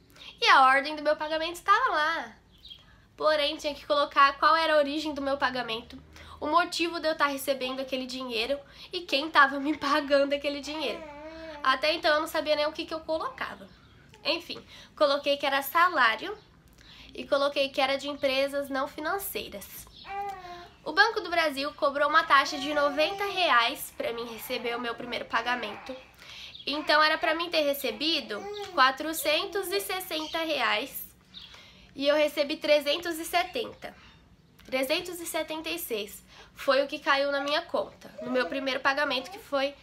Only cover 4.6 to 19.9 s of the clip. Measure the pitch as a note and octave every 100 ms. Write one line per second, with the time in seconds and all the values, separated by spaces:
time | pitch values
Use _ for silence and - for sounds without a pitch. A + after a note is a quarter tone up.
4.6 | D#4+ D4+ C#4 D4+ D4+ C#4 C#4 C#4 B3+ B3+
5.6 | A#3 A3+ - C4 - - - - D4 E4
6.6 | F4 - E4+ E4 D#4 D#4+ C#4+ C4+ C#4 C4
7.6 | B3+ C4+ C4 C4 B3+ B3+ B3+ A3 A#3 C#4+
8.6 | - - - F4+ F4 C4+ D#4+ C#4+ C4+ C#4
9.6 | C#4 D4 C#4 D4+ C#4 C#4 C#4 C#4+ C#4+ C#4+
10.6 | C#4 D#4 D#4+ E4+ D4+ D4 D#4 D#4+ D#4+ D4
11.6 | C4 C4+ D4+ E4+ E4+ D4+ D#4+ D#4+ D4 D4
12.6 | D4+ D#4 E4 D#4+ D#4+ D#4+ B4+ - G#3 G3
13.6 | G3 - - - - - - E4+ - -
14.6 | - - - - C#4+ C#4+ C#4+ C#4 C#4+ C#4
15.6 | C#4 E4+ F4+ D4+ A3+ A3 F4+ G#4+ - _
16.6 | _ - - - - - B3+ C#4+ C#4+ C#4+
17.6 | C#4 C#4+ C4+ C#4 C#4+ C#4+ C4+ C4+ C#4 C#4+
18.6 | C4 C4+ C#4+ - D#4 G4 - G#3 - -
19.6 | - - -